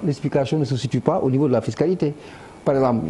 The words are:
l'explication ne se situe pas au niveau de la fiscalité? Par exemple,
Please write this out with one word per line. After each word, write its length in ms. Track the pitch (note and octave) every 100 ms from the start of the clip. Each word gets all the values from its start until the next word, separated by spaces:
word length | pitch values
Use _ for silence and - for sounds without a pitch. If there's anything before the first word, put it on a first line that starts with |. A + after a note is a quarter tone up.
| F3+
l'explication 520 | C#3 C#3+ D3 C3+ D#3
ne 60 |
se 120 | C3 B2+
situe 240 | B2 C3+
pas 200 | C3+ F3
au 60 | C3+
niveau 180 | C3 D3
de 40 |
la 80 | B2
fiscalité? 540 | - A2+ D3+ F3+ D3+ C#3+ - - - -
Par 120 | - C#3
exemple, 280 | C3 A#2